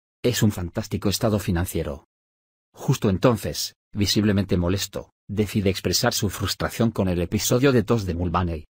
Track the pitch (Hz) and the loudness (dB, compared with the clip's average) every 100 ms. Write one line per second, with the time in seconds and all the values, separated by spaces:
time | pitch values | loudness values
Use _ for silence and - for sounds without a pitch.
0 | _ _ 123 - 110 98 87 - - 95 | _ _ -2 2 2 2 -4 -6 -6 -4
1 | 101 - 113 101 - 85 92 85 78 69 | -2 0 0 0 0 -2 -2 -4 -4 -8
2 | _ _ _ _ _ _ _ - - 135 | _ _ _ _ _ _ _ -8 -2 0
3 | 107 92 131 113 90 82 - - _ 101 | 2 2 4 2 -2 -6 -8 -10 _ -2
4 | 101 110 104 98 98 92 87 85 - - | 0 2 2 2 2 0 0 -2 -4 -10
5 | - _ - 101 104 110 98 90 95 90 | -12 _ -8 -4 -2 0 0 0 0 0
6 | 120 - 104 - 98 - 78 - 117 - | 0 0 -2 -2 -4 -4 -4 0 0 0
7 | 95 87 85 107 - 127 139 123 98 117 | 0 0 0 0 2 2 4 4 4 0
8 | 92 85 90 87 87 80 - | 0 -2 0 0 -2 -4 -10